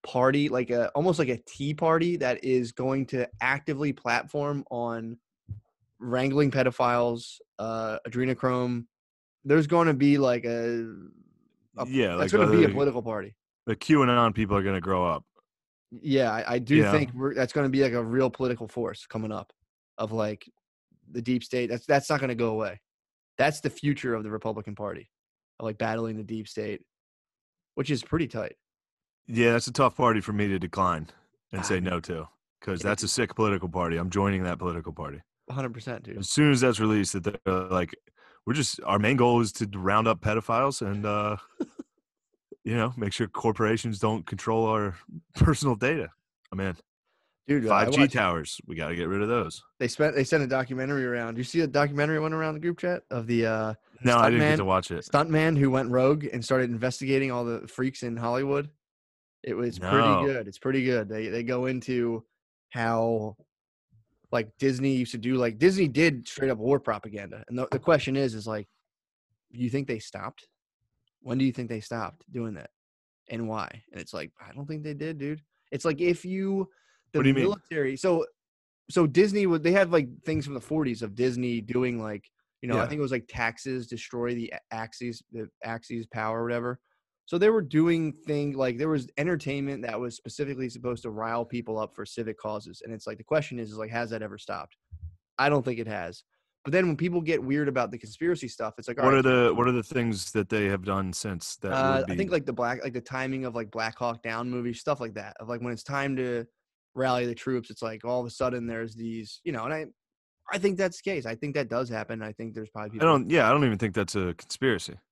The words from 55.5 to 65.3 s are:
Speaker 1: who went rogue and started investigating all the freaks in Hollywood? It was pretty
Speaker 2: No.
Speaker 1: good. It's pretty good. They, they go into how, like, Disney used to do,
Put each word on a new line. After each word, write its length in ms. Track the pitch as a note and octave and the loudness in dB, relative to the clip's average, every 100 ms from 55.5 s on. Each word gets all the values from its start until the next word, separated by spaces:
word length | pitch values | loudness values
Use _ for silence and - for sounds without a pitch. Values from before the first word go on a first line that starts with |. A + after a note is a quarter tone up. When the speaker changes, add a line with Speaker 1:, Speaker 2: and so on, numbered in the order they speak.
| D3+ | 4
Speaker 1:
who 120 | C#3 | 4
went 200 | C3 B2 | 2 2
rogue 340 | B2+ C3 D#3 D3 | 4 4 4 -2
and 120 | A#2+ | -6
started 260 | A2+ C3 B2 | 0 2 2
investigating 600 | A#2 B2+ - C3+ C3+ C3+ | 0 -2 -2 0 2 2
all 140 | B2 | -2
the 240 | A#2+ A#2 - | -4 -6 -8
freaks 340 | - C3 - | -4 -4 -4
in 140 | B2 A#2 | -6 -4
Hollywood? 540 | A#2 B2 C#3 C#3+ D3 _ _ _ _ _ _ _ | -2 -2 0 -2 -4 _ _ _ _ _ _ _
It 100 | - | -8
was 240 | G2+ A#2+ F#2 | -4 -4 -4
pretty 380 | F2+ G#2+ A2+ G2 | 2 4 6 4
Speaker 2:
No. 100 | C#3 | 2
Speaker 1:
good. 220 | C3 G2+ | -2 -8
It's 100 | - | -8
pretty 260 | C3+ C3+ | -2 0
good. 240 | B2+ A#2+ G#2 | 2 0 -2
They, 200 | A2 A2 | -6 -4
they 160 | A2+ | -4
go 220 | A#2+ B2+ B2+ | -2 -2 -2
into 580 | B2+ B2 B2 A#2 A2+ - _ _ _ _ | -4 -2 -2 0 -2 -8 _ _ _ _
how, 680 | B2 A2+ A2+ A2+ A2+ G#2+ G#2 _ _ _ _ _ _ _ _ _ | -4 0 2 2 0 -4 -10 _ _ _ _ _ _ _ _ _
like, 180 | B2 A2 _ | -2 -2 _
Disney 380 | C3+ B2+ C3+ C3 | 0 2 0 0
used 160 | A#2+ | -2
to 60 | A#2+ | -4
do, 180 | A#2 | -2